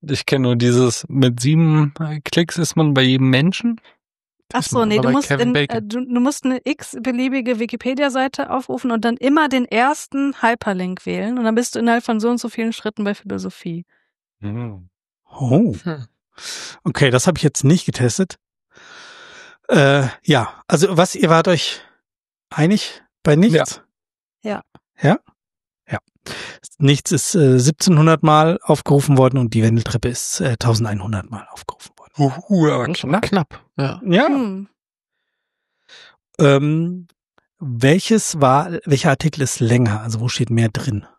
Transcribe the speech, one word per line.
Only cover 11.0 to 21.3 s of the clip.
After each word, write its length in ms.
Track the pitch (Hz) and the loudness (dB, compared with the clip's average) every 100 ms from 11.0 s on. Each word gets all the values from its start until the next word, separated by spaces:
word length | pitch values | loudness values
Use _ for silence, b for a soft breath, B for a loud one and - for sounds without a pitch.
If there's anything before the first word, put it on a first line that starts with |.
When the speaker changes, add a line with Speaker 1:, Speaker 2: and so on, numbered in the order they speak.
| - | -8
Speaker 2:
wählen 320 | 180 196 247 | -6 -4 -2
und 60 | |
dann 120 | 226 226 | 0 0
bist 200 | 240 - | -2 -2
du 40 | |
innerhalb 240 | 233 233 | 0 0
von 160 | - 226 | 0 -2
so 100 | 226 | 0
und 100 | 240 | -2
so 100 | 233 | -6
vielen 240 | - 226 | -6 -6
Schritten 300 | 226 214 - | -6 -10 -6
bei 100 | 202 | -6
Philosophie. 720 | 202 202 196 190 - - 170 175 _ _ _ _ _ | -6 -8 -8 -8 -12 -12 -12 -12 _ _ _ _ _
Speaker 1:
Mhm. 500 | 104 107 120 101 90 _ _ _ _ | -10 -10 -10 -14 -20 _ _ _ _
Speaker 4:
Oh. 460 | - 127 135 220 101 | -8 0 2 2 -2
Speaker 3:
Hm. 240 | - 151 120 _ _ B B B B B | -8 -10 -12 _ _ B B B B B
Speaker 4:
Okay, 280 | - - 143 | -6 0 2
das 160 | 120 - | 2 0
hab 100 | 156 | 0
ich 60 | |
jetzt 200 | 151 - | 0 0
nicht 220 | 135 175 - | 2 2 0
getestet. 520 | - 123 - 190 - _ _ _ B B B B B B B B B _ | -2 -2 0 -4 -6 _ _ _ B B B B B B B B B _
Äh, 380 | 214 139 139 131 - | 4 4 4 0 -4
ja, 380 | - 143 113 - _ | 0 2 0 -10 _
also 300 | 156 185 175 | 0 2 2
was, 180 | 180 - | 0 2
ihr 140 | 196 | 2